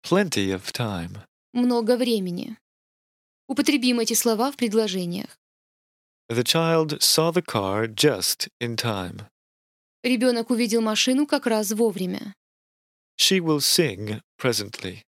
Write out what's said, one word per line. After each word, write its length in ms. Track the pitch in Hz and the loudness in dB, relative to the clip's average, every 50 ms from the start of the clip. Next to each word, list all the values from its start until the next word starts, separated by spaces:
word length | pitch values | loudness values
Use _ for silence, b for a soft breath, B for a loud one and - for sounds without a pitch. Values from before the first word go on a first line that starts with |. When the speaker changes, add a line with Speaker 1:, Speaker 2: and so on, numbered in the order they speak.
Speaker 1:
Plenty 480 | - - 170 196 208 165 - 107 98 95 95 | 0 2 2 2 2 2 0 -2 0 0 -2
of 180 | 92 - - | -4 -6 -10
time. 540 | - - 123 110 101 87 85 90 95 104 - _ _ _ _ _ | -6 -6 -6 -4 -4 -6 -6 -8 -10 -14 -18 _ _ _ _ _
Speaker 2:
Много 440 | - 240 247 247 240 240 226 214 247 | -4 0 0 2 0 0 2 2 2
времени. 600 | 233 254 247 226 208 185 180 175 180 - - 220 _ _ _ _ _ _ _ _ _ _ _ _ _ _ _ _ _ _ - | 2 2 0 0 -2 -2 -4 -6 -8 -10 -10 -14 _ _ _ _ _ _ _ _ _ _ _ _ _ _ _ _ _ _ -6
Употребим 520 | 269 - 285 - 294 277 233 247 240 240 | -4 0 2 2 2 2 2 2 2 2
эти 140 | 226 - 233 | 0 0 0
слова 360 | - - 240 226 202 240 277 | 0 2 2 2 2 0 -2
в 60 | 277 | -2
предложениях. 800 | - 247 226 196 226 220 202 185 190 180 175 175 - - - - _ _ _ _ _ _ _ _ _ _ _ _ _ _ _ _ _ _ _ | -2 -2 0 2 0 0 0 -2 -4 -4 -4 -6 -6 -8 -10 -16 _ _ _ _ _ _ _ _ _ _ _ _ _ _ _ _ _ _ _
Speaker 1:
The 120 | 117 117 | -2 0
child 580 | 120 - - 165 165 165 165 165 160 156 151 - | 0 2 2 2 2 4 2 2 2 0 -2 0
saw 320 | - - - - 160 170 | 0 2 2 4 2 2
the 100 | 165 180 | 0 -2
car 440 | 160 - - 113 98 95 98 107 113 | -4 0 -2 -2 0 0 0 -2 -2
just 600 | 113 110 - - 147 123 92 90 - - _ - - _ _ | -4 -2 2 2 2 2 2 -2 -4 -4 _ -6 -10 _ _
in 140 | 120 120 117 | -8 -6 -6
time. 500 | 107 - 120 107 98 90 90 - 98 104 - _ _ _ _ _ _ _ _ _ _ _ _ _ _ | -4 -4 -4 -4 -4 -6 -8 -10 -14 -16 -18 _ _ _ _ _ _ _ _ _ _ _ _ _ _
Speaker 2:
Ребёнок 480 | - 247 254 220 247 254 240 226 226 - | -2 0 0 2 2 2 2 0 0 0
увидел 300 | 247 226 240 214 220 233 | 0 0 2 2 2 2
машину 460 | 226 214 214 208 - 254 254 269 294 | 2 2 0 2 2 2 2 2 2
как 200 | 285 - 277 - | 0 0 0 0
раз 260 | 240 226 214 214 196 | 0 0 0 0 -2
вовремя. 640 | 220 208 233 220 180 185 190 180 190 - - 208 196 _ _ _ _ _ _ _ _ _ _ _ _ _ _ _ _ - | 0 2 0 0 0 -2 -4 -4 -4 -8 -10 -14 -16 _ _ _ _ _ _ _ _ _ _ _ _ _ _ _ _ 0
Speaker 1:
She 220 | - - 190 185 | 2 4 4 4
will 200 | 170 160 151 143 | 4 2 2 2
sing 600 | 139 - - - 170 135 95 92 107 - - 110 _ _ _ _ | 2 2 4 4 2 2 0 -6 -6 -8 -8 -8 _ _ _ _
presently. 640 | - 131 113 104 104 101 - - - 95 92 101 _ | 0 0 0 0 -4 -6 -10 -10 -10 -10 -10 -12 _